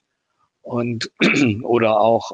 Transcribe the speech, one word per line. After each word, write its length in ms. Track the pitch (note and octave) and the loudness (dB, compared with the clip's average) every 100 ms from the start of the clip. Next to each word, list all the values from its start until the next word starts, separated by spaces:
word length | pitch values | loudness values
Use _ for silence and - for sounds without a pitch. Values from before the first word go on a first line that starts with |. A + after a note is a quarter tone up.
| _ _ _ _ _ _ | _ _ _ _ _ _
Und, 480 | - A#2+ A#2+ A#2 - - | -8 -6 -4 -6 -10 -2
<clears throat> 420 | - C#3 B2+ G#2 | 0 2 0 0
oder 380 | - A#2 A2 G#2+ | -2 0 2 2
auch 320 | A2 A2+ - | 2 2 -2